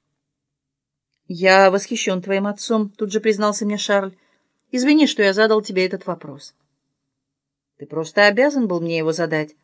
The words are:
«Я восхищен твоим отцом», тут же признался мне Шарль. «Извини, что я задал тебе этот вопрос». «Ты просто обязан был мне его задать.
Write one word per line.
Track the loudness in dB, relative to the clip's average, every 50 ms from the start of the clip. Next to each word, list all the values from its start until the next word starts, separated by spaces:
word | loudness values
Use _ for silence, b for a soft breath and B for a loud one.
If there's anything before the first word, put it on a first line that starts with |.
| _ _ _ _ _ _ _ _ _ _ _ _ _ _ _ _ _ _ _ _ _ _ _ _ _
«Я | -14 -6 0 4 6 6 8 6 6
восхищен | 4 2 -2 -4 -8 -6 -4 -4 -4 -4
твоим | -4 -4 -4 -2 -2
отцом», | -4 -6 -6 -4 -2 -2 -2 -2 -4
тут | -6 -8 -6 -6
же | -4 -2
признался | 0 0 0 0 0 -2 -2 -2 -4
мне | -4 -4
Шарль. | -4 -2 0 0 0 0 -4 -8 _ _ _ _ _ _ _ _ _ _ _
«Извини, | -4 -2 2 4 4 4 4
что | 2 2 2 2
я | 2 2
задал | 2 2 2 2 0
тебе | -2 -2 -2 -2 -2
этот | -2 -4 -6 -8
вопрос». | -10 -10 -10 -12 -16 -18 -20 -20 -20 _ _ _ _ _ _ _ _ _ _ _ _ _ _ _ _ _ _ _ _ _ _ _ _ _
«Ты | -20 -18
просто | -12 -8 -8 -8 -2 2 4 4
обязан | 4 4 4 2 2 0 0 -2
был | -2 -2 -4
мне | -4 -4 -4
его | -2 -2 -2 -2
задать. | -2 -4 -2 -2 -4 -4 -6 _ _